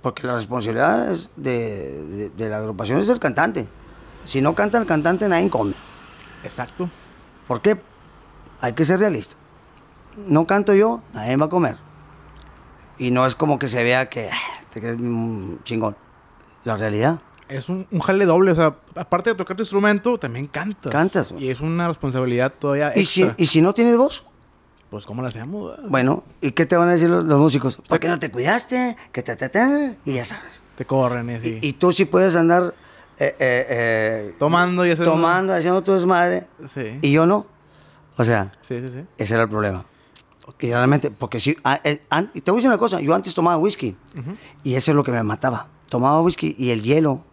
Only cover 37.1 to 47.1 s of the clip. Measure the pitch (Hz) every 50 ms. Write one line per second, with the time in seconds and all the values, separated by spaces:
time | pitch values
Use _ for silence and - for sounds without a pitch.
37.1 | 139 156 165 170 202 208 208 - _ _ _ _ _ - - - _ _ _ _
38.1 | _ - 120 113 120 107 98 98 - _ _ - 131 120 127 131 123 131 165 -
39.1 | _ - 113 95 113 113 113 107 104 107 107 101 95 92 92 _ _ _ _ _
40.1 | _ - _ _ _ _ - - - _ - 120 120 120 123 131 143 143 123 143
41.1 | 104 - 127 117 - 117 - 143 156 - - 131 139 143 - 147 147 147 _ _
42.1 | 135 156 190 226 - 131 - - 190 240 233 262 233 185 226 220 190 170 147 139
43.1 | 165 190 185 190 165 - 165 170 175 156 165 208 202 - - 113 92 - _ _
44.1 | - 151 123 139 196 - - - - - - 139 123 131 - 160 151 147 139 127
45.1 | 123 117 110 107 104 - - 131 120 104 - - _ _ _ - - 120 123 135
46.1 | 147 160 165 180 170 - - 156 151 - 131 123 120 110 104 117 143 156 160 147